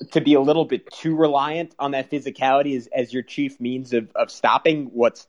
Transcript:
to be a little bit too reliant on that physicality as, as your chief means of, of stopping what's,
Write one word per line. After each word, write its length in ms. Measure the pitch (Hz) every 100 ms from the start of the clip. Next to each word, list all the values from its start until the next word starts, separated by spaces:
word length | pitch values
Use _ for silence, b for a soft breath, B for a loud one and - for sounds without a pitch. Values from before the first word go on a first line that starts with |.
| -
to 80 | 160
be 140 | 143
a 60 | 147
little 240 | 139 160
bit 240 | 151 123 -
too 240 | - 165 156
reliant 580 | 160 139 147 160 170 -
on 120 | 143
that 200 | 139 131
physicality 640 | 147 135 - 135 139 147 131
as, 100 | 117
as 260 | 131 120
your 100 | 127
chief 380 | 123 - 139 -
means 320 | 123 131 127
of, 180 | 120 110
of 160 | - 117
stopping 600 | - 117 127 165 151 131
what's, 340 | 117 117 -